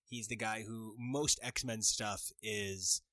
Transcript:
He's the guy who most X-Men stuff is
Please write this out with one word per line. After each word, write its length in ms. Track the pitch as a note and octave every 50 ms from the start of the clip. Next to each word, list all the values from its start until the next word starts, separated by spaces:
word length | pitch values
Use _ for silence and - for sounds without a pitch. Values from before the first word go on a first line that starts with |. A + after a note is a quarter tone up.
| _
He's 220 | _ B2 A#2+ A2 -
the 80 | A#2+
guy 280 | G#2+ A2+ A2 A2 A2 G#2+
who 280 | G#2+ A2+ A2+ A2 A2 G#2 B2
most 400 | A#2+ B2 C3+ C#3+ D3 C#3+ - -
X-Men 400 | A#2+ B2 - - - B2 A2+ A2
stuff 480 | G#2+ - - - A2+ G#2+ G2 F#2 - - - -
is 600 | - G#2+ - G#3 G3+ G3 G3 F#3+ - - - - - _